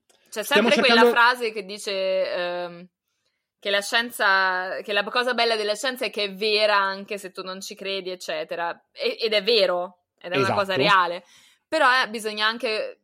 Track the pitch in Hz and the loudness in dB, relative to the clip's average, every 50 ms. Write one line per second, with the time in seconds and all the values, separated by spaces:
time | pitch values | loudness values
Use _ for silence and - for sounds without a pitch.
0 | _ _ _ _ _ _ - 226 202 - 285 247 220 240 294 262 254 254 233 226 | _ _ _ _ _ _ -10 -8 -2 2 4 4 4 4 4 4 4 4 6 6
1 | 233 240 226 240 233 240 254 247 240 220 220 220 190 185 208 208 - 214 196 190 | 6 6 6 6 6 4 4 2 -2 -6 -6 -8 -10 -10 -12 -10 -8 -6 -4 -2
2 | 190 190 190 190 185 127 - 180 175 175 175 180 175 175 175 175 180 - _ _ | -2 0 0 0 0 -2 -2 -4 -4 -4 -4 -6 -8 -10 -12 -14 -20 -20 _ _
3 | _ _ _ _ _ _ _ _ _ _ _ _ - 208 196 202 196 - 247 233 | _ _ _ _ _ _ _ _ _ _ _ _ -4 -2 -2 -2 -2 0 0 -2
4 | 233 240 240 - 220 202 190 190 190 185 185 185 185 190 156 147 190 - 202 202 | -2 -2 -2 0 2 4 4 4 4 2 0 -2 -4 -6 -6 -8 -6 -4 -2 -2
5 | 202 214 247 247 240 254 247 226 233 233 226 214 208 208 208 202 - 262 254 247 | -2 -2 -2 -2 0 0 0 0 0 0 0 0 -2 -2 -4 -4 -4 -6 -4 -4
6 | 254 208 - 220 208 196 190 185 220 214 208 208 214 208 208 202 196 190 196 196 | -6 -6 -4 -4 -4 -4 -4 -4 -2 0 2 2 2 2 2 2 2 0 -4 -6
7 | 196 - 214 196 - 185 - - 180 185 185 190 196 - 208 - 196 190 196 196 | -10 -10 -12 -12 -12 -12 -14 -12 -12 -12 -12 -12 -12 -14 -14 -12 -8 -8 -6 -6
8 | 180 185 180 180 - - 165 156 160 - 175 170 170 170 160 - _ _ _ - | -6 -8 -10 -10 -8 -8 -8 -8 -6 -6 -6 -4 -4 -4 -6 -8 _ _ _ -4
9 | 196 233 247 - 226 220 214 208 190 214 240 214 190 180 180 175 175 185 - _ | -4 -4 -2 -2 -2 0 0 0 2 2 2 4 4 2 2 0 -4 -6 -10 _
10 | _ _ _ _ - 175 175 - - - - 202 196 190 - - - 202 202 190 | _ _ _ _ -10 -4 0 0 2 2 2 0 0 0 0 2 4 4 6 4
11 | 175 170 175 185 - _ _ _ _ _ _ _ _ _ 311 320 285 254 254 262 | 4 2 -2 -8 -12 _ _ _ _ _ _ _ _ _ 0 2 4 4 4 4
12 | 247 214 214 233 208 220 208 214 214 220 226 240 262 226 214 214 110 101 - _ | 2 0 -4 -6 -8 -6 -4 -2 0 0 0 -2 -4 -4 -2 -4 -4 -6 -10 _